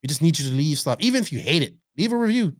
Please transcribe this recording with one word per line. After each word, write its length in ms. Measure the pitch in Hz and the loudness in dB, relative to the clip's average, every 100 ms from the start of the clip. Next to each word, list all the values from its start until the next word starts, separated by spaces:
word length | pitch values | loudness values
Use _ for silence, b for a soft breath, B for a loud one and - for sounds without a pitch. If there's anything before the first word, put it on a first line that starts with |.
We 60 | 135 | -6
just 140 | 147 | 0
need 180 | 165 156 | 2 2
you 100 | 139 | -2
to 60 | 131 | 0
leave 240 | 151 139 | 0 -2
stuff. 180 | - 123 | -2 0
Even 200 | 226 254 | 2 0
if 120 | 214 | -2
you 60 | 123 | -6
hate 240 | - 165 | 0 0
it, 100 | 143 - _ - | 0 -6 _ -4
leave 160 | 220 | -2
a 40 | 240 | 0
review. 380 | 226 240 208 | 2 2 0